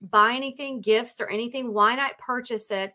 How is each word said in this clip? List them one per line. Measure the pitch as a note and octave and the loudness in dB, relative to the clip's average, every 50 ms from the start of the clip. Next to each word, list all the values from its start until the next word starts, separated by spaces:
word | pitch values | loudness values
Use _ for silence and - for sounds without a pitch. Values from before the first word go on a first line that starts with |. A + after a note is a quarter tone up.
buy | G3 F3 - G#3 G#3 A3+ B3 | -6 2 6 6 6 6 4
anything, | C4 C4+ C4+ C4 D4 C#4+ C4+ C4+ A#3 | -2 -6 -8 -8 -10 -10 -8 -8 -4
gifts | F#3+ G#3+ G#3+ A3+ A#3+ A#3+ - - | 2 2 2 2 2 -2 -8 -8
or | A3 - | -6 -4
anything, | G3 G#3+ A#3+ A#3+ B3+ C4 B3+ A#3 G#3 | -4 -6 -6 -6 -6 -6 -6 -2 2
why | G#3 G#3 A3 B3 | 4 4 4 4
not | C4+ C#4 - - | 0 -2 -4 -6
purchase | _ - - B3 B3 B3 - A#3 G#3+ - - | _ -6 -6 -6 -6 -4 -6 -8 -6 -4 -4
it | G3+ F#3+ G3 G3 | -4 -4 -4 -6